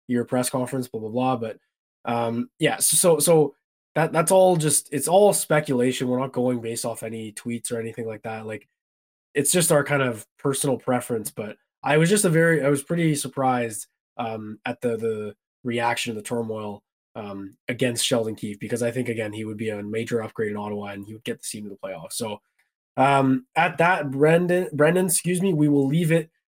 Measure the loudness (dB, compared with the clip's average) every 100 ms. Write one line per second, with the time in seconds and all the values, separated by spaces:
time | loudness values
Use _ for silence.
0 | -4 -2 0 0 0 -2 -4 -6 -6 -8
1 | -6 -2 0 0 -4 -10 _ _ _ _
2 | -4 -2 0 -2 -4 -2 0 0 0 4
3 | 4 4 6 4 4 -2 _ _ _ -2
4 | 0 2 4 6 6 6 2 0 -2 -4
5 | 2 6 6 4 2 0 2 2 2 0
6 | -2 -2 -2 -2 -2 -2 -4 -6 -6 -8
7 | -8 -10 -10 -10 -8 -8 -6 -6 -6 -8
8 | -10 -10 -10 -10 -10 -12 -14 _ _ _
9 | _ _ _ -4 0 2 2 2 2 0
10 | 0 -4 -10 _ -4 -2 -2 -2 0 -2
11 | -2 -6 -6 -10 -12 -14 _ _ 0 4
12 | 4 4 4 4 4 4 2 0 0 0
13 | 0 0 -4 -2 0 0 -2 -8 -14 _
14 | _ -8 -8 -8 -10 -10 -8 -4 -4 -2
15 | -2 -4 -8 -12 _ _ -6 -2 0 -2
16 | -4 -8 -6 -4 -4 -6 -8 -10 _ _
17 | _ -14 -12 -12 -14 -12 -10 -2 -2 0
18 | 0 0 -2 -6 -10 -10 -8 -4 -2 -2
19 | -4 -4 -6 -8 -10 -6 -6 -6 -6 -6
20 | -4 -4 -4 -4 -4 -4 -6 -8 -8 -12
21 | -14 -14 -12 -10 -10 -12 -12 -12 -12 -12
22 | -10 -8 -6 -8 _ _ _ _ _ 0
23 | 4 4 4 2 0 0 0 2 2 2
24 | -2 2 4 6 4 0 0 2 4 4
25 | 2 0 0 0 2 2 4 4 2 2
26 | 2 2 0 _ _ _